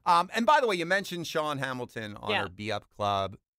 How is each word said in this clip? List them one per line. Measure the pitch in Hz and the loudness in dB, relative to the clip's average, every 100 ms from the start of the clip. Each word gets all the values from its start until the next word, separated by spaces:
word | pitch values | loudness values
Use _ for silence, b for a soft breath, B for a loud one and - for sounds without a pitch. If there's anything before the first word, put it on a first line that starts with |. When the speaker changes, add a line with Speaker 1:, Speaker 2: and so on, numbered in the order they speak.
Speaker 1:
Um, | - 170 180 | 4 4 4
and | 226 233 | 0 4
by | 302 | 4
the | 247 | 4
way, | 185 | 0
you | 165 | 0
mentioned | 190 190 175 156 | 0 -2 -6 -4
Sean | 160 151 139 | -2 -2 -2
Hamilton | 131 127 120 120 107 104 | -4 -4 -8 -8 -10 -8
on | 104 | -4
Speaker 2:
Yeah. | 101 | -2
Speaker 1:
our | 90 | -4
Be | 92 107 | -6 -6
Up | 104 - - | -6 -6 -4
Club. | 101 98 98 104 _ | 0 0 -2 -6 _